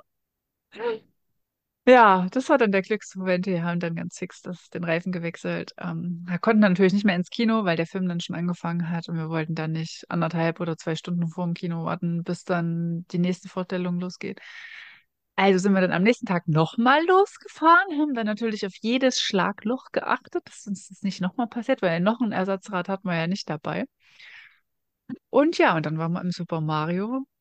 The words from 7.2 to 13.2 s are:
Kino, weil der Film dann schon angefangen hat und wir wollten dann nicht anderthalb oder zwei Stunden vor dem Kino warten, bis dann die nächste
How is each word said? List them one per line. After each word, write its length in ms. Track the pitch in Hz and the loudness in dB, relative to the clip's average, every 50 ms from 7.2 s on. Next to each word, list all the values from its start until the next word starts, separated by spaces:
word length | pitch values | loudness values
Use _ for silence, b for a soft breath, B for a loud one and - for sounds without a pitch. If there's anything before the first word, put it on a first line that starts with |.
| 175 - | -2 -4
Kino, 340 | - - 233 220 226 220 202 | -2 -2 0 0 2 0 0
weil 120 | 180 165 160 | 0 0 0
der 80 | 165 | -2
Film 200 | - - 190 185 180 | -4 -4 -4 -4 -2
dann 120 | 175 170 | -4 -4
schon 160 | - - 180 | -6 -6 -6
angefangen 540 | 165 175 175 175 - - 170 170 175 170 165 | -4 -4 -4 -4 -4 -6 -6 -4 -4 -4 -4
hat 180 | 175 170 - - | -4 -6 -6 -6
und 80 | 170 | -6
wir 140 | 165 160 160 | -6 -4 -4
wollten 240 | 165 160 156 160 160 | -4 -4 -4 -4 -4
dann 180 | 160 156 160 | -4 -4 -4
nicht 320 | 160 160 160 - - - - - | -4 -6 -6 -8 -10 -14 -8 -4
anderthalb 500 | 175 170 165 160 165 165 165 165 165 - | -2 -2 -2 0 0 0 0 0 0 -2
oder 160 | 175 170 160 | -4 -6 -6
zwei 200 | - - 170 160 | -6 -4 -6 -6
Stunden 320 | - - 185 175 175 170 160 | -6 -4 -6 -4 -4 -4 -4
vor 180 | - 185 180 | -4 -4 -4
dem 80 | 170 175 | -4 -4
Kino 300 | - - 170 170 165 160 | -4 -4 -6 -4 -4 -4
warten, 380 | 170 170 175 175 170 170 170 170 | -4 -4 -4 -4 -4 -4 -4 -4
bis 200 | - 175 - - | -4 -6 -6 -4
dann 640 | - 180 170 170 165 165 170 170 170 170 165 175 - | -4 -2 -2 -2 -2 -2 -2 -4 -4 -4 -6 -8 -6
die 80 | - | -2
nächste 300 | 175 | -2